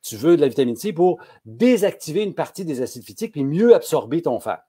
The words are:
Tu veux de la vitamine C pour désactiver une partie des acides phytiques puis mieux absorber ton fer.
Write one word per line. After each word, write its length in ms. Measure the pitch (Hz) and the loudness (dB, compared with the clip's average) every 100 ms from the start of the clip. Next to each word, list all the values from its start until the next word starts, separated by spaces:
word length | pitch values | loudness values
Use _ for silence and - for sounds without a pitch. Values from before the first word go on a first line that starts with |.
Tu 140 | - 107 | -14 -2
veux 200 | 151 170 | 2 4
de 40 | |
la 80 | 139 | 4
vitamine 280 | 117 123 113 | 2 -2 -2
C 160 | 208 | -8
pour 260 | 160 180 170 - - | 0 0 0 -10 -20
désactiver 760 | 110 113 247 233 190 - - 160 | -20 0 2 4 0 -4 -8 -4
une 120 | 208 | -4
partie 300 | - 147 - | -6 -8 -8
des 160 | 180 127 | -8 -6
acides 240 | 123 127 | -6 -10
phytiques 280 | - 101 226 | -18 -10 -10
puis 120 | 151 | -6
mieux 300 | 139 160 233 | -4 2 6
absorber 480 | 190 - 147 117 156 | 6 6 -4 -2 -4
ton 160 | 160 117 | -2 -4
fer. 240 | 110 92 | -6 -8